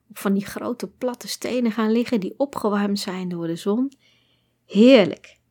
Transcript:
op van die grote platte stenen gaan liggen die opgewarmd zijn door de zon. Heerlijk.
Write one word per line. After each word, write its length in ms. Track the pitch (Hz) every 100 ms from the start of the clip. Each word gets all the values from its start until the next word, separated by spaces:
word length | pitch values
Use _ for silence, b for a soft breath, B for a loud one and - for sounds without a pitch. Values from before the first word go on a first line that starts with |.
| _
op 100 | -
van 160 | 208
die 100 | 196
grote 440 | 196 - - 247 185
platte 400 | - 247 247 196
stenen 440 | - - 247 240
gaan 200 | 214 220
liggen 280 | 226 240 233
die 140 | 185 -
opgewarmd 640 | 277 - 220 202 202 202
zijn 300 | - 185 185
door 180 | 175 165
de 100 | 170
zon. 360 | 196 214 269 b b b b b b b
Heerlijk. 720 | - 196 240 262 180 - - - _